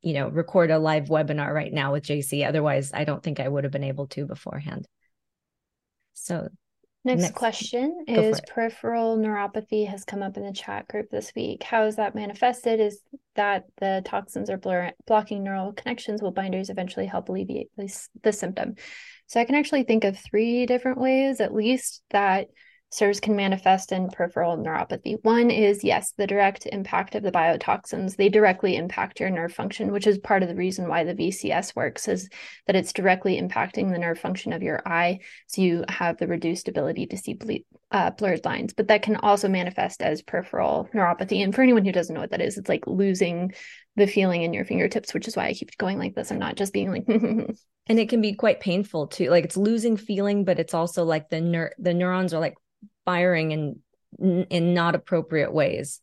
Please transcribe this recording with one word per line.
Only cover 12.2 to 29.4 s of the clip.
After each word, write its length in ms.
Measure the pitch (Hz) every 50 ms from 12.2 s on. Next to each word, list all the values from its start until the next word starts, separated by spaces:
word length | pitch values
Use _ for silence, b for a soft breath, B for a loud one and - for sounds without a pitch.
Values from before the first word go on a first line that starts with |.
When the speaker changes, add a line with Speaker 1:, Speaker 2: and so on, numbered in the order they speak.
| 214 202 202 - - 247 240 247 - 233 226 220
Speaker 2:
Is 200 | 220 208 208 - _ _ - - _ _ _
that 280 | - 208 202 202 185 190 _ _ -
the 220 | 196 196 190 190 190
toxins 460 | - - 196 202 - - - 202 208
are 80 | 196 190
blur-, 340 | - 190 185 180 175 175 - _ -
blocking 380 | - 226 214 208 214 214 202 196
neural 280 | 196 196 190 185 196 202
connections? 480 | - - 247 240 240 - - 208 208
Will 120 | 208 190 180
binders 380 | - 190 190 185 190 190 196
eventually 360 | 190 190 180 185 - - 190
help 220 | 190 190 185 185 -
alleviate 420 | 185 190 196 190 202 - - - _
this, 320 | - 196 196 - - - - _ - -
the 100 | 220 208
symptom? 420 | - - 175 190 - - - - B B B B B B B B B B _
So 120 | - 233
I 40 | 233
can 100 | 233 269
actually 300 | 294 294 294 - 277 254
think 200 | - 226 220 214
of 140 | 196 196 196
three 480 | - - - 208 226 233 233 240 247
different 320 | 240 247 247 247 262 254 254
ways, 420 | 254 262 262 262 269 269 269 233
at 140 | 214 - -
least, 480 | 220 208 226 254 254 - - - - _ _
that 380 | - 202 202 196 190 196 - - _ b b b b b b _
sirs 300 | - - 214 202 202 196
can 160 | - 214 214
manifest 560 | 202 196 196 190 185 - 190 190 190 190 - 202
in 160 | 185 185 180
peripheral 480 | - - 175 180 - - 170 170 170
neuropathy. 640 | 160 - 160 160 - - - 226 - _ - - 220
One 300 | - 220 226 233 240 240
is, 340 | - - 214 202 202 202 -
yes, 300 | 202 - 156 202 - -
the 100 | - 202
direct 380 | 202 196 202 202 196 196 - -
impact 500 | - - 202 196 - - 185 190 196 -
of 80 | 208 202
the 80 | 190
biotoxins. 840 | 185 180 160 165 165 - - - 202 202 - - - - 190 190 185
They 140 | - 196 202
directly 460 | 196 214 214 196 185 190 - 196 180
impact 440 | 113 160 180 - - - 190 - -
your 80 | - 190
nerve 240 | 190 170